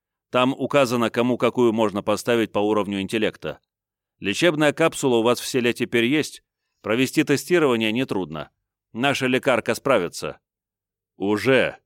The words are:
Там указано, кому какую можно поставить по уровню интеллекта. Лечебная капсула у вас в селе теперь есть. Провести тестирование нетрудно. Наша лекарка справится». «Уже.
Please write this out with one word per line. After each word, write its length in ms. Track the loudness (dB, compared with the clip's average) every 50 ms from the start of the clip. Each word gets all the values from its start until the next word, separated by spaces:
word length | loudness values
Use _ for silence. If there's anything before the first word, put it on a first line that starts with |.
| _ _ _ _ _ _
Там 220 | 0 0 0 0
указано, 580 | 0 -2 -4 0 0 2 2 2 0 0 -2 -2
кому 260 | 0 0 0 0 0
какую 360 | 0 0 0 2 2 2 2
можно 300 | 2 2 0 0 -2 -2
поставить 500 | -2 -2 -4 -2 -2 -2 0 0 0 -2
по 80 | -2 -2
уровню 400 | 0 0 0 0 -2 -2 -4 -6
интеллекта. 600 | -4 -4 -2 -2 -2 -2 -4 -6 -10 -12 -12 -12 _ _ _ _ _ _ _ _ _ _ _ -10
Лечебная 520 | -6 -6 -2 0 2 2 4 4 4 2
капсула 440 | 2 2 0 0 0 0 0 2 2
у 60 | 2
вас 180 | 4 2 2 0
в 60 | -2
селе 260 | -4 -2 0 0 0
теперь 320 | 0 -2 -4 -2 0 0 0
есть. 360 | 2 0 0 -2 -4 -8 -18 _ _ _ _ _ _ _ _
Провести 440 | -6 -2 0 0 0 0 0 0 0
тестирование 680 | 2 0 -2 0 0 2 2 2 2 2 2 0 0
нетрудно. 580 | -2 -2 -2 -4 -4 -6 -6 -6 -8 -10 -12 -14 _ _ _ _ _ _ _ _
Наша 340 | -6 -4 -2 -2 0 0 0
лекарка 480 | 0 0 0 2 2 0 0 0 -2 -4
справится». 680 | -2 0 0 2 2 0 -2 -6 -8 -10 -10 -12 -12 _ _ _ _ _ _ _ _ _ _ _ _ _ _ _
«Уже. 640 | -6 -2 -2 -2 0 2 2 4 4 2 0 -4 -8 _